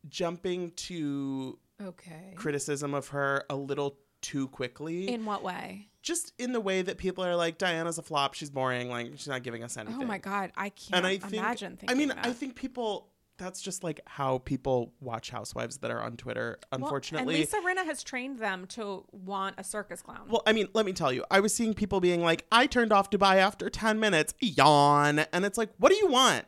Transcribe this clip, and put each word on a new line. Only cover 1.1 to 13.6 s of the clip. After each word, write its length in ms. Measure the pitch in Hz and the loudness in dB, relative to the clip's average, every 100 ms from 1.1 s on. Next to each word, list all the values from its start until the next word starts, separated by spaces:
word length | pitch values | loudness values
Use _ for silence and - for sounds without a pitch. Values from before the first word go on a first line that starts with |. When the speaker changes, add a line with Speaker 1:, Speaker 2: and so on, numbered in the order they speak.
| 139 139 135 131 - _ _ | -4 -4 -4 -6 -12 _ _
Speaker 2:
Okay. 520 | 202 175 180 160 190 180 | -14 -14 -20 -20 -18 -6
Speaker 1:
criticism 580 | 180 143 143 143 143 | -4 -2 -2 -4 -2
of 140 | 143 135 | -4 -4
her 360 | 143 139 139 - | -2 0 0 -2
a 60 | 139 | -6
little 440 | 139 143 143 139 _ _ | -4 -2 -2 -6 _ _
too 280 | - 143 131 | -6 -4 -4
quickly. 580 | - 123 - 156 170 196 | -4 -8 -6 -8 -6 -4
Speaker 2:
In 160 | 240 | -4
what 200 | 220 202 | -4 -4
way? 440 | 190 175 - 190 208 _ | -6 -8 -10 -14 -18 _
Speaker 1:
Just 320 | - - - - | -6 -4 -6 -6
in 140 | 247 | -4
the 80 | 247 | -2
way 220 | 196 190 | 0 0
that 160 | 185 - | 0 -2
people 260 | 185 185 | -4 -2
are 140 | 180 175 | 0 2
like, 200 | 170 165 | 0 0
"Diana's 400 | 185 165 165 165 | -2 0 -2 -6
a 40 | |
flop, 320 | - 151 139 | -2 0 0
she's 160 | - 147 | -2 -8
boring, 400 | 139 131 123 123 | -2 0 0 -2
like, 220 | 120 120 143 | -6 -6 -10
she's 120 | 147 | -8
not 140 | 127 | -6
giving 200 | 123 117 | -6 -8
us 140 | 120 - | -8 -10
Speaker 2:
Oh 40 | |
Speaker 1:
anything." 260 | 107 240 254 | -8 -6 -6
Speaker 2:
my 100 | 196 | -6
God, 340 | 196 202 190 - | -4 -4 -4 -6
I 120 | 202 | -8
can't 220 | - - 180 | -8 -2 0
Speaker 1:
And 120 | 180 | 0
I 100 | 196 | -2
think, 160 | 196 214 | -4 -4
Speaker 2:
imagine 420 | 202 214 196 185 202 | -2 -4 -8 -8 -2
Speaker 1:
I 60 | |
mean, 160 | 254 294 | 0 0
Speaker 2:
thinking 160 | - 240 | 0 -4
Speaker 1:
I 20 | |
Speaker 2:
that. 80 | 240 | -4
Speaker 1:
think 200 | 269 - | -10 -8
people, 560 | 262 254 226 190 _ _ _ _ | -10 -4 -4 -4 _ _ _ _
that's 240 | 185 185 | -12 -10